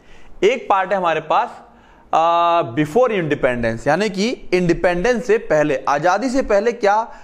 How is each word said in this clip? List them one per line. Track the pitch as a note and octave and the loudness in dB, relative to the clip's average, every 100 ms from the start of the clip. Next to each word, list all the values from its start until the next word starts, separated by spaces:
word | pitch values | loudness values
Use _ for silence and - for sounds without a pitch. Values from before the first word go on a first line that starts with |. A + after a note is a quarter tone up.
| - - - - | -20 -20 -20 -2
एक | G3+ B3+ - | 0 0 0
पार्ट | G3 F#3 | -2 0
है | G3 | 0
हमारे | F3 D#3 | 0 -2
पास, | D#3 F3 A#3 - - - - - - | 0 -2 -2 -6 -20 -20 -20 -20 -4
आ, | - E3 E3+ E3+ E3+ | 0 2 2 2 2
before | C#3+ A#2+ D3+ A3+ B3+ | 0 -2 0 2 2
independence, | G#3 D#3+ C#3+ C3+ A#2+ A#2 A2+ C#3+ | 0 -2 0 0 0 -2 -2 0
यानी | D#3+ G#3+ | 0 0
कि | F#3 A3 | -2 -2
इंडिपेंडेंस | - - F3+ F3+ E3 F#3 F3 G#3 A#3+ - | -4 -2 0 2 2 0 0 0 0 0
से | G#3+ | 0
पहले, | - D3+ D3+ C3 - | 2 0 2 0 0
आजादी | C#3+ E3+ G3 C4 | 0 2 0 0
से | C4 | -2
पहले | G#3+ G3+ A3+ | 0 2 0
क्या | A#3 G3 G#3 A#3 - | 0 2 2 -2 -8